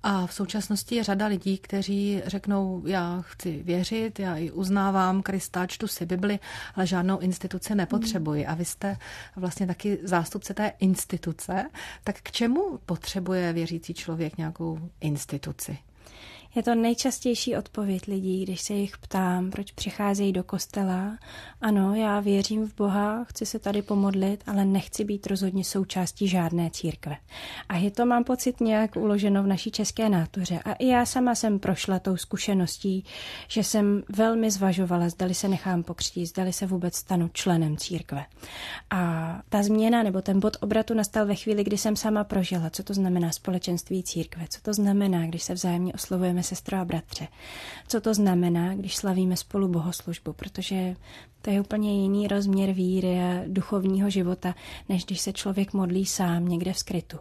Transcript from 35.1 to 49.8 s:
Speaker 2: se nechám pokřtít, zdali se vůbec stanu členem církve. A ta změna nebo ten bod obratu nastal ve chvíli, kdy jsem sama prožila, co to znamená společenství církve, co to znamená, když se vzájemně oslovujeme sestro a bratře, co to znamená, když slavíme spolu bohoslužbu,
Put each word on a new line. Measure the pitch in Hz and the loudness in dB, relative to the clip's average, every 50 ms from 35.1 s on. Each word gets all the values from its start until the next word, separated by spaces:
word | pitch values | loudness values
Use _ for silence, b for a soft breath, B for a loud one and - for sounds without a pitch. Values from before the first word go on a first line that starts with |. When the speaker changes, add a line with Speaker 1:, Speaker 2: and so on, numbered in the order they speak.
| 165 - 185 185 180 | 0 0 0 0 0
Speaker 2:
se | - - 196 | 0 2 2
nechám | 190 165 - 190 185 175 | 2 2 0 0 0 0
pokřtít, | 165 - 165 - - - - 180 175 | 0 -2 -4 -4 -4 -4 -2 -4 -4
zdali | 165 - - 185 185 | -4 -2 -2 -2 -2
se | 180 - 202 | -2 -2 -2
vůbec | 185 190 180 175 175 - | -2 -2 0 0 -2 -2
stanu | - - - - 175 170 170 | -4 -4 0 2 2 2 0
členem | - - - 196 175 165 165 156 151 | -2 -2 2 4 4 4 4 2 0
církve. | 156 - - 175 156 - - 143 139 147 - B B B B B B B B B B B - | -2 -4 -4 -6 -6 -6 -6 -8 -8 -8 -10 B B B B B B B B B B B -4
A | 202 185 175 170 165 165 160 165 165 - - - | 0 0 2 2 0 0 -2 -4 -6 -8 -6 0
ta | - 202 | 2 2
změna | 202 208 214 214 220 226 240 233 | 4 4 4 4 6 6 4 4
nebo | 220 202 185 185 | 4 2 2 0
ten | 185 - 190 196 | 0 2 2 4
bod | 196 214 - - | 4 2 0 0
obratu | - 208 220 220 220 - 226 | -4 0 2 2 2 2 2
nastal | 220 208 - - 220 214 | 0 0 0 0 0 2
ve | 202 208 | 2 0
chvíli, | - - 220 214 208 202 | -2 0 0 0 2 2
kdy | 202 208 202 | 0 0 0
jsem | - 220 214 | 0 0 0
sama | 202 - 220 214 208 208 | 0 0 0 0 0 0
prožila, | 208 - 190 185 - 185 175 165 160 | 0 0 0 0 2 0 -2 -2 -2
co | - - | -4 -6
to | 190 - 202 | -6 -4 0
znamená | 196 190 185 180 180 170 170 | 0 2 2 2 2 2 0
společenství | 156 - - - 185 180 - - 175 175 - - 190 185 | -2 -4 -4 -2 -2 -2 0 -2 -2 -4 -2 -2 -4 -4
církve, | 175 - - 170 165 - - 170 165 - | -4 -4 -4 -4 -6 -6 -8 -10 -10 -10
co | - - | -10 -8
to | _ 214 208 | _ -4 0
znamená, | 202 208 202 196 202 202 196 185 170 165 | 2 4 4 4 4 4 4 2 2 0
když | 160 170 170 | 0 -2 -6
se | - - 180 | -4 -4 -4
vzájemně | 180 180 180 175 175 180 185 | -2 0 0 2 2 0 -2
oslovujeme | - 180 - - 190 180 185 180 175 180 175 - | -2 -6 -4 -2 0 0 2 2 2 0 0 -2
sestro | 185 - - - - 190 | -4 -8 -6 -4 -2 -2
a | 185 | -2
bratře, | 175 175 165 - - - - 156 156 B B B B B B B B B B B - | -2 -4 -4 -4 -6 -10 -10 -10 -12 B B B B B B B B B B B -2
co | - 226 | -2 0
to | 208 226 220 | 2 2 2
znamená, | 202 208 196 180 175 175 175 170 170 170 180 190 | 4 4 4 6 4 4 4 4 2 2 0 -2
když | 196 190 190 - | -4 -4 -6 -6
slavíme | - - 196 185 185 185 185 180 | -2 0 0 2 2 2 2 2
spolu | 175 - - - 202 196 185 | 0 -4 -4 0 0 2 2
bohoslužbu, | 175 170 | 2 0